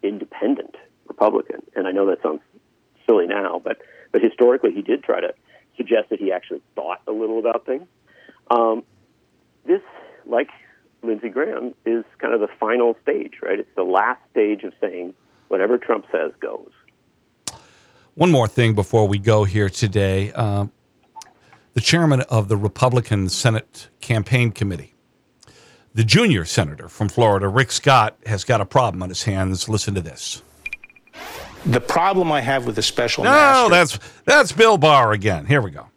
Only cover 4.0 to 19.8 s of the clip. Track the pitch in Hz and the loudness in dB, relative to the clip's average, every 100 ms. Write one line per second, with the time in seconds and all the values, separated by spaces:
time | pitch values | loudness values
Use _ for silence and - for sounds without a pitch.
4 | - - 113 - 123 127 117 - - 120 | -4 0 0 2 2 4 0 -2 -4 -4
5 | - 98 87 - _ _ _ - 107 113 | -2 -4 -4 -10 _ _ _ -12 -2 -2
6 | 107 101 98 92 - 78 _ - 73 92 | -2 -6 -4 -6 -8 -14 _ -12 -8 -10
7 | - 110 110 113 113 113 - 135 180 _ | -8 -6 -4 -4 -2 -4 -6 -8 -8 _
8 | _ _ - _ _ 120 113 110 - _ | _ _ -20 _ _ 2 2 0 -6 _
9 | _ _ _ _ _ _ - 190 - - | _ _ _ _ _ _ -4 -4 -4 -20
10 | - - - 120 139 - _ _ _ _ | -20 -20 -6 -6 -6 -12 _ _ _ _
11 | 117 107 113 110 165 220 123 - - 117 | -8 -6 -6 -6 -6 -6 -10 -10 -4 -4
12 | 110 _ 131 117 104 - 110 120 120 113 | -6 _ -4 -2 -4 -4 -4 0 0 -2
13 | - - - - - 98 - - 90 92 | -4 -6 -8 -12 -6 -6 -6 -6 -2 0
14 | 107 123 _ - 104 104 101 - 104 90 | 0 -4 _ -2 0 -2 -8 -8 -8 -8
15 | 87 - _ _ _ 95 98 123 - 110 | -12 -14 _ _ _ -2 0 -2 -2 -6
16 | - 92 78 - 71 - - _ _ _ | -4 -6 -6 -8 -12 -12 -16 _ _ _
17 | _ _ _ _ - - _ _ _ _ | _ _ _ _ -18 -18 _ _ _ _
18 | _ - 175 147 110 - 117 107 98 113 | _ 0 4 4 2 2 2 2 2 2
19 | 107 101 98 107 101 101 98 - | 2 0 2 2 2 0 -2 -2